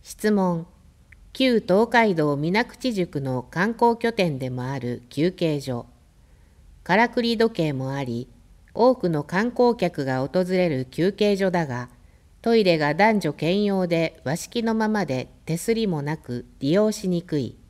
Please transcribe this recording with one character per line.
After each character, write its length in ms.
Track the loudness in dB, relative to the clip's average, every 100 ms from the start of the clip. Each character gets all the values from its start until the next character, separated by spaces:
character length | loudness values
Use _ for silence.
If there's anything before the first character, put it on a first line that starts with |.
質 280 | -20 -4 0
問。 360 | 2 2 -2 -6 -18 -20 _ _ -20 -20
旧 280 | 0 2 2
東 280 | 4 2 4
海 260 | 4 2
道 220 | 2 0 0
水 280 | 0 0 -2
口 280 | -4 -4
宿 280 | -2 -4 -4
の 200 | -4 -4
観 300 | -6 -2 -2
光 240 | 2 2 2
拠 160 | -2
点 260 | 0 -2 -2
で 120 | -6
も 140 | -6
あ 140 | -6 -6
る 240 | -6 -8 -8
休 240 | -2 -2
憩 300 | 0 -2 -2
所。 240 | -4 -8 -10 _ _ _ _ -20 _ _ -20 -18 0
か 80 | 2
ら 140 | 2
く 100 | 0
り 160 | -2 2
時 180 | 0
計 180 | 0 -2
も 180 | -2 -4
あ 100 | -4
り、 260 | -4 -6 -8 -18 _ -20 -14
多 240 | 2 2 2
く 140 | 0
の 120 | -2
観 280 | -2 -2 -2
光 260 | 2 2 2
客 300 | -2 -2 -2
が 200 | -2 0
訪 180 | -2
れ 260 | 0 0 0
る 160 | 0 -4
休 260 | -2 -2
憩 240 | 2 0 2
所 140 | 0
だ 160 | 0 -2
が、 240 | -6 -10 -18 -20 _ _ -6
ト 160 | 2 4
イ 80 |
レ 140 | 4 4
が 160 | 2
男 260 | 4 4 4
女 120 | 0
兼 280 | -2 0 2
用 240 | 0 0 0
で 360 | 0 0 -4
和 120 | -6 -4
式 260 | -4 -4
の 120 | -2
ま 140 | 0 0
ま 160 | 0
で 240 | -2 -4 -6 -14
手 140 | -6 -4
す 160 | -2
り 120 | 0 0
も 140 | -2
な 160 | -4 -6
く 300 | -6 -10 -10 -6
利 120 | 0
用 180 | 2 2
し 180 | -2 -4
に 140 | -4
く 160 | -2 -4
い。 200 | -4 -10